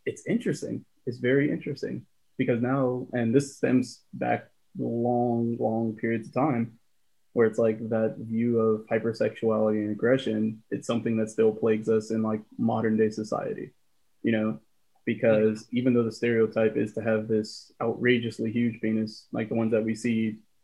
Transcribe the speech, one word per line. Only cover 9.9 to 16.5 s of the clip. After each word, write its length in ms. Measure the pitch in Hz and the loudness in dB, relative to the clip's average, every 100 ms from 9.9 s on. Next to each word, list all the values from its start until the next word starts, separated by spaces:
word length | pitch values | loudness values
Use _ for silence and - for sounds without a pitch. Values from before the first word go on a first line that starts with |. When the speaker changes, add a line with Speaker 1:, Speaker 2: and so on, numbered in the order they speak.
Speaker 1:
aggression, 720 | 107 117 131 110 107 110 110 - | 0 2 2 0 0 -2 -4 -8
it's 160 | - - | -6 -2
something 300 | 117 117 110 | -2 0 0
that 120 | 107 | 0
still 240 | - 110 | 2 2
plagues 360 | 107 113 110 110 | 4 2 2 2
us 200 | 110 107 | 0 0
in, 120 | 110 | -2
like, 180 | 110 107 - - | 0 -2 -6 -2
modern 380 | 113 110 110 | 0 2 2
day 140 | 110 110 | 4 2
society, 640 | 107 107 - - - - _ _ _ _ _ | 0 -4 -4 -4 -6 -10 _ _ _ _ _
you 80 | 117 | 0
know, 280 | 110 107 110 _ _ _ _ | 2 0 -4 _ _ _ _
because 580 | - 120 117 107 110 107 | -4 0 4 4 4 0
Speaker 2:
Mm-hmm. 140 | - 120 | -4 0
Speaker 1:
even 160 | 127 | 2
though 100 | 120 | 4
the 80 | 113 | 2
stereotype 640 | 107 120 113 110 | 0 0 2 2